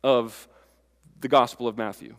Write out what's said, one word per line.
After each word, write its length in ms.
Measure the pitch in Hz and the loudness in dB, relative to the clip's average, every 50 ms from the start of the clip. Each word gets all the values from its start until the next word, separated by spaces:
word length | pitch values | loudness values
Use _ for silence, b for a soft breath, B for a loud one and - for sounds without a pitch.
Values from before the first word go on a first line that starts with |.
of 460 | - 135 131 123 113 113 104 - - _ b b b b b b b _ _ _ _ - _ - | 4 4 2 2 2 -2 -12 -18 -20 _ b b b b b b b _ _ _ _ -20 _ -12
the 80 | - 131 | -2 4
Gospel 400 | 147 139 120 120 - - 120 117 | 4 4 4 4 -2 -6 -6 -6
of 80 | 107 | -4
Matthew. 380 | 113 110 104 101 - - - 110 | -4 -8 -8 -8 -12 -18 -20 -20